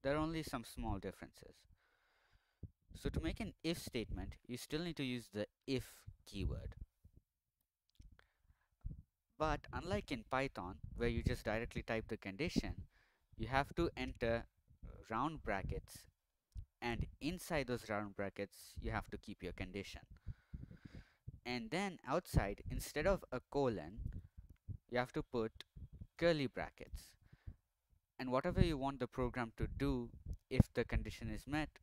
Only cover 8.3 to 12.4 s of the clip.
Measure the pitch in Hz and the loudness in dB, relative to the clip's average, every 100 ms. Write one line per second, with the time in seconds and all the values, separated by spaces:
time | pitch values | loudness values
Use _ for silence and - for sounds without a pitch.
8.3 | _ _ _ _ _ - - - _ _ | _ _ _ _ _ -6 -6 -12 _ _
9.3 | _ 156 143 - 123 165 202 - 127 - | _ 4 4 0 -4 0 0 0 -4 0
10.3 | 131 135 - 90 95 - - 120 117 113 | 2 2 -2 -6 -6 -8 2 2 4 4
11.3 | 123 117 107 117 - - 113 - 107 101 | 2 2 0 0 -4 0 0 0 -4 -4
12.3 | 98 | 0